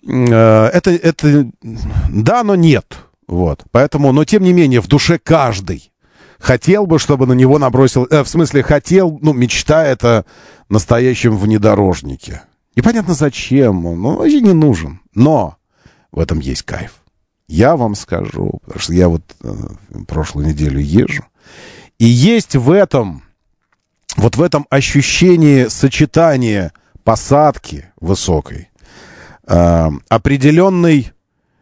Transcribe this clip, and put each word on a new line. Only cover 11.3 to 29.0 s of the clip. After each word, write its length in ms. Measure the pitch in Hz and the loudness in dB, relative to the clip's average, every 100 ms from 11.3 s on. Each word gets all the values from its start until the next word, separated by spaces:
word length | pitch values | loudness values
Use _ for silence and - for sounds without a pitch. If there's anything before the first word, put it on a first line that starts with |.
| 107 | 0
внедорожнике. 1040 | 104 110 107 101 98 85 73 67 - - _ _ _ | 0 2 4 2 0 -2 -8 -14 -14 -16 _ _ _
Непонятно 400 | - - 233 180 | -2 0 0 -2
зачем 720 | 156 151 - - 135 127 95 85 | -2 -2 -4 -2 2 2 0 -4
он, 160 | 85 | -6
ну, 140 | 107 - | -6 -2
вообще 240 | 320 294 | 0 2
не 120 | 226 | 4
нужен. 480 | 170 151 95 78 73 _ | 4 2 0 -6 -14 _
Но 420 | - 135 151 90 - _ _ _ _ _ | 0 2 2 -4 -10 _ _ _ _ _
в 80 | - | -8
этом 220 | 80 78 | -4 -4
есть 240 | 67 64 | -6 -10
кайф. 300 | - - - _ _ _ _ _ _ | -10 -12 -14 _ _ _ _ _ _
Я 280 | 78 120 160 | 0 0 2
вам 180 | 117 | -2
скажу, 640 | 101 - - 50 - 50 - | -6 -8 -8 -8 -8 -8 -8
потому 160 | - - | -14 -12
что 120 | - | -4
я 160 | 85 90 | 2 2
вот, 140 | 82 - _ | 0 -6 _
э, 100 | 58 50 - - _ - - | -14 -12 -14 -18 _ -20 -10
прошлую 400 | 76 78 73 73 | -8 -8 -6 -6
неделю 320 | 73 76 67 | -2 -4 -4
езжу. 440 | 71 90 - - - _ _ - - - - _ | 0 0 0 -4 -12 _ _ -20 -20 -20 -20 _
И 60 | 117 | 2
есть 500 | 120 156 233 - 139 | 4 4 2 0 -2
в 160 | 120 | 2
этом, 500 | 190 190 139 104 73 _ _ _ _ _ _ _ _ _ - | 2 2 0 -4 -10 _ _ _ _ _ _ _ _ _ 0
вот 200 | 107 113 | 0 2
в 60 | |
этом 240 | 170 147 147 | 0 0 -2
ощущении 1000 | 135 135 139 131 - 180 175 151 135 123 | -2 0 -2 -2 0 2 4 4 4 2
сочетания 1040 | - 139 - 151 - 165 139 120 104 87 _ _ - | -2 -2 0 0 2 2 0 -2 -4 -6 _ _ -8
посадки 880 | - 110 - 143 151 127 - 71 71 _ | -2 -2 0 2 2 -2 -12 -18 -18 _
высокой, 680 | 80 95 - 80 - 67 82 _ _ - | -6 -4 -2 -4 -4 -16 -20 _ _ -20